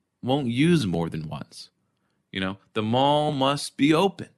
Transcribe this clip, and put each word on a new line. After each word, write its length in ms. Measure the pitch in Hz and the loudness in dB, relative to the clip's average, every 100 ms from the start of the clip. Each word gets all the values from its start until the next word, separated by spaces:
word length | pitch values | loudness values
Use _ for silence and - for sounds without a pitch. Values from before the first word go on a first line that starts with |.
| _ _ | _ _
won't 260 | 117 139 127 | -2 -2 0
use 380 | 117 160 170 107 | 2 4 4 2
more 220 | 85 82 | -2 -4
than 220 | 82 78 | -6 -10
once. 400 | 76 - - - _ _ _ _ _ _ | -12 -14 -20 -20 _ _ _ _ _ _
You 100 | 98 | -6
know, 180 | 95 101 _ | -6 -8 _
the 80 | - | -4
mall 500 | 110 123 139 147 151 | 0 2 2 2 0
must 460 | 143 135 143 - - | 0 0 -2 -6 0
be 160 | 143 | 2
open 340 | 156 196 196 - | 4 2 -2 -14